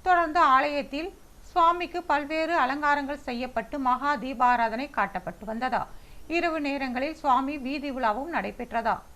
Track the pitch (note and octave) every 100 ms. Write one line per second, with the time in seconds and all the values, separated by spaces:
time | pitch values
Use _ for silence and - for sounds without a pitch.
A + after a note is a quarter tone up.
0 | F#4 F4 E4 E4+ D4+ C4 D4 D4 A#3 C#4+
1 | F4 - - - - F4+ E4 F4 F4 F4+
2 | F4 D4 C#4+ D#4+ D#4+ E4+ B3+ C#4+ D4 D4
3 | C#4 C#4+ - A#3+ B3 A#3+ G#3 D4 B3+ B3
4 | C#4+ C#4+ B3+ B3 B3 B3 A3+ A3+ C#4+ -
5 | G3 F#3 F3 F3 G#3 A3 B3+ A3+ - -
6 | - - - E4 E4+ D#4+ C#4+ C#4 C4+ B3
7 | C#4+ D#4+ C#4+ B3+ C4+ D4 B3+ C#4+ C#4+ C4
8 | A#3 G#3 D4+ C#4+ G3+ G3+ A#3+ A3+ A3+ F#3
9 | -